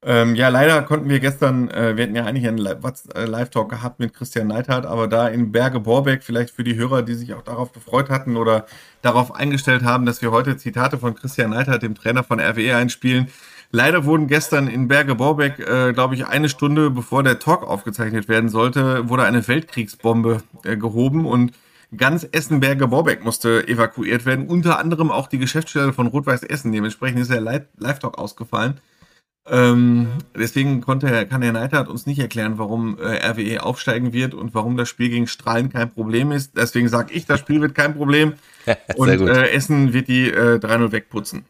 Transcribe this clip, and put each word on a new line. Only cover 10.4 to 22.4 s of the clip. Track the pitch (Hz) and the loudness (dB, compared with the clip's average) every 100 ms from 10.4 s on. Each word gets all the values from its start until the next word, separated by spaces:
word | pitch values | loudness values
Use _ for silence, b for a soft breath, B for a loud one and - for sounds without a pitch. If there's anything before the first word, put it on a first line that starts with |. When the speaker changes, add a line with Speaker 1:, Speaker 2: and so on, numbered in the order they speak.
| 131 135 | 0 -4
Speaker 1:
Zitate | - 117 127 139 | -6 -2 -2 -2
von | 120 | -4
Christian | 110 131 - 117 | -6 -8 -4 -2
Neidhardt, | 110 - 123 | 0 0 0
dem | 113 | -2
Trainer | 107 113 123 | -4 -2 -2
von | 123 113 | -2 0
R | 78 | 0
W | 110 113 | 0 0
E, | |
einspielen. | 120 123 - 127 127 131 B B B B | 2 0 -2 0 2 0 B B B B
Leider | 117 131 175 | 2 4 2
wurden | 143 160 147 | 2 2 2
gestern | 147 151 147 135 | 0 2 0 0
in | 117 127 | -2 2
Berge-Borbeck, | 139 143 120 135 151 143 139 | 2 2 2 2 2 0 -2
äh, | 113 123 127 | -2 0 2
glaub | 123 127 | 2 0
ich, | 131 - | -2 -2
eine | 139 151 | 0 0
Stunde | - 143 151 151 | 0 0 2 2
bevor | 127 117 135 | 0 -2 0
der | 135 123 | 2 2
Talk | - 165 | 2 0
aufgezeichnet | - 101 113 104 110 110 104 | 0 -6 -6 -6 -4 -4 0
werden | 113 113 | 2 2
sollte, | 107 120 135 131 131 117 | 2 0 2 0 0 0
wurde | 127 | 0
eine | 113 120 107 | 2 2 2
Weltkriegsbombe, | 131 160 - 110 - 117 113 113 113 - - | -2 -2 -6 -8 -2 0 2 2 0 -4 -14
äh, | - 107 | -6 -4
gehoben | 110 110 131 147 | -2 0 0 2
und | 160 123 123 b b b b 107 | 0 2 2 b b b b -2
ganz | 127 165 165 | 0 0 -2
Essen-Berge-Borbeck | 165 | -4